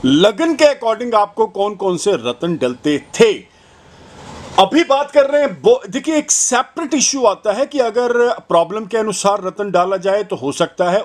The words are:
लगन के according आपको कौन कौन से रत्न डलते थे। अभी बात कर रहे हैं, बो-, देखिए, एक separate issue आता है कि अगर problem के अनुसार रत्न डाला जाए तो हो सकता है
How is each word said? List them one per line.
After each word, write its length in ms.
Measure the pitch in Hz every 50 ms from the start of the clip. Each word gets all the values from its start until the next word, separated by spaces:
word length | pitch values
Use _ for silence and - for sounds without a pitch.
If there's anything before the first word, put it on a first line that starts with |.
| -
लगन 500 | 131 139 151 185 214 220 294 330 330 320
के 100 | - 311
according 500 | 294 277 277 233 226 220 214 247 240 226
आपको 320 | 214 208 202 - 220 226
कौन 280 | 202 185 196 196 208 208
कौन 220 | 185 196 190 180
से 140 | 156 - 202 190
रत्न 440 | 139 110 120 117 - - 170 170
डलते 460 | 139 131 123 123 123 - 151 147 135 - - - -
थे। 140 | 233 220 180 107 - _ _ _ _ _ _ _ _ - - - - - - - - - - - - - - -
अभी 240 | 190 190 - 311 339
बात 280 | - 277 269 285 285
कर 180 | - 294 277 269
रहे 120 | 285 294
हैं, 200 | 285 - 185 139
बो-, 280 | 127 208 247 254 - 196
देखिए, 260 | 180 262 247 294 320
एक 160 | 302 294 -
separate 640 | - - - - 247 240 262 - _ - 330 247 330
issue 320 | 277 240 - - 277 247
आता 260 | 214 185 - _ 214
है 140 | 196 226 277
कि 140 | - 294 277
अगर 540 | 240 226 208 247 247 240 240 240 240 240 233 180
problem 460 | - _ 175 170 170 160 196 214 226
के 120 | 185 233
अनुसार 460 | 220 214 220 190 - - 202 202 202 185
रत्न 280 | 185 - - 208 202
डाला 260 | 180 175 180 190 196
जाए 260 | 185 175 190 190 208 202
तो 120 | - 196
हो 160 | 120 120 143
सकता 380 | 135 - 175 156 _ - 180 175
है 120 | 180 214